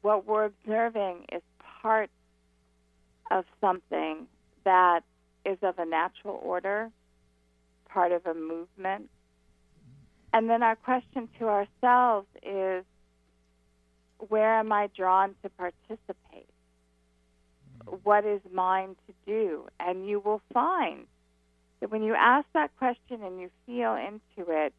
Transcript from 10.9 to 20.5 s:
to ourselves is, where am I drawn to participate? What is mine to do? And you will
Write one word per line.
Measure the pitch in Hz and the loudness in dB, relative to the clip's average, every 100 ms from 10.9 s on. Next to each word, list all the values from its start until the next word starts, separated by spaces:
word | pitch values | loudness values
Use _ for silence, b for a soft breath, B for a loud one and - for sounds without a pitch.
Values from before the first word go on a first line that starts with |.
| 254 - 262 233 - | -4 -4 -12 -12 -6
to | 226 | -2
ourselves | 202 202 _ 247 247 247 214 196 - | -2 -2 _ 4 4 4 0 -4 -18
is, | - 196 190 185 185 _ _ _ _ _ _ _ _ _ _ _ _ _ 214 | -8 -4 -4 -4 -10 _ _ _ _ _ _ _ _ _ _ _ _ _ -2
where | 214 220 226 | 2 4 4
am | 220 | 2
I | 208 208 | 0 0
drawn | - 185 190 196 196 | -2 2 4 2 -4
to | 202 | -16
participate? | - 180 _ _ 220 - 180 _ - - _ _ _ _ _ _ _ _ _ _ _ - - - 190 | -8 -10 _ _ -14 -12 -16 _ -20 -20 _ _ _ _ _ _ _ _ _ _ _ -20 -20 -14 -4
What | 208 208 | 4 4
is | 208 202 185 | 4 -4 -4
mine | 185 185 190 190 190 - | -2 0 0 -2 -14 -20
to | 190 | -18
do? | - 214 208 151 - _ | -6 -2 -2 -4 -10 _
And | 175 185 196 | -6 -6 -4
you | 208 | -4
will | 202 214 _ | -2 -4 _